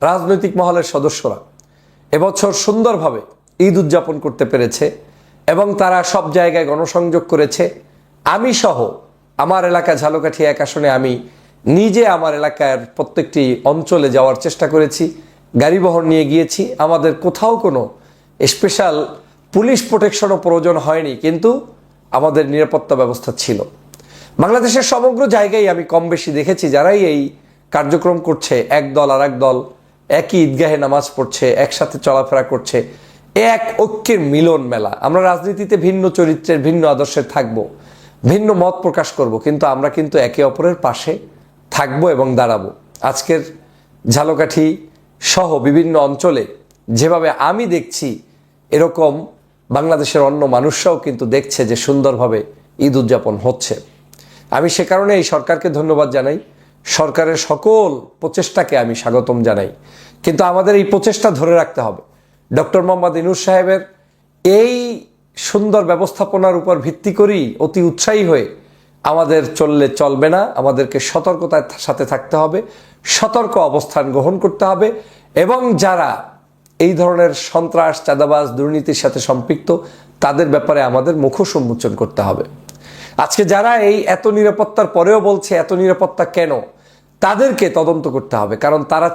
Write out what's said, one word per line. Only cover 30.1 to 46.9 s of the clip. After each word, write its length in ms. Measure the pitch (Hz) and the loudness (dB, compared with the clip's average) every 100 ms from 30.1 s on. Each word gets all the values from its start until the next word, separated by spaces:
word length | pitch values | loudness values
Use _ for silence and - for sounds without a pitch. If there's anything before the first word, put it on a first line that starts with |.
| 147 170 190 | -2 2 2
ঈদগাহে 340 | 156 135 160 151 | 2 2 0 0
নামাজ 280 | 139 143 139 | 0 0 -2
পড়ছে, 320 | - 131 - 127 117 | -6 -6 0 0 2
একসাথে 400 | 143 - 151 139 | 0 -2 -4 -2
চলাফেরা 440 | 147 135 131 135 | 0 0 2 -2
করছে, 340 | 131 127 - 123 117 - - - _ 196 226 | 0 -4 -4 -4 -4 -14 -20 -20 _ 0 2
এক 100 | 226 226 - | 0 -2 -2
ঐক্যের 400 | 214 214 - 214 147 | -2 -2 0 0 2
মিলন 280 | 147 165 160 127 | 2 4 2 -2
মেলা। 200 | 117 104 - | -4 -4 -4
আমরা 200 | 135 170 | 0 2
রাজনীতিতে 540 | 185 180 180 196 202 208 | 2 0 -4 -6 -2 0
ভিন্ন 260 | 170 190 185 | 0 0 0
চরিত্রের, 500 | 180 165 160 - 160 | 2 0 0 0 0
ভিন্ন 220 | 139 165 156 | 2 2 2
আদর্শের 380 | 135 143 - 135 | 0 -2 -2 -4
থাকব, 240 | - 120 113 101 - - - - _ | -4 -4 -6 -8 -12 -20 -20 -20 _
ভিন্ন 260 | 120 190 214 | 0 2 2
মত 220 | 190 180 180 | 2 2 0
প্রকাশ 260 | 175 156 151 | -2 -2 -4
করব, 220 | - 127 110 | -2 -2 0
কিন্তু 240 | 151 147 147 | -2 0 0
আমরা 220 | 131 143 | 0 -2
কিন্তু 260 | 147 156 151 | -2 0 0
একে 220 | 120 120 | 0 2
অপরের 360 | 139 131 170 175 | 0 2 -2 0
পাশে 320 | 135 117 - 185 - - _ _ _ | -4 -4 -6 -8 -10 -20 _ _ _
থাকব 300 | - 143 135 175 135 | -4 -2 0 2 2
এবং 120 | 131 123 | 2 2
দাঁড়াবো। 340 | 120 110 95 - _ - | 2 0 -4 -14 _ -6
আজকের 400 | 123 135 - 160 - - _ _ _ _ - | -4 -4 -2 -2 -2 -16 _ _ _ _ -2
ঝালকাঠি 640 | 117 151 147 156 - 156 185 - _ _ _ | 0 0 0 0 2 0 -2 -10 _ _ _
সহ 280 | - - 180 151 | -2 0 0 0
বিভিন্ন 340 | 127 147 165 156 | 2 2 4 2
অঞ্চলে 440 | 139 139 180 139 104 - _ _ | 2 0 0 0 -4 -12 _ _
যেভাবে 420 | - | -4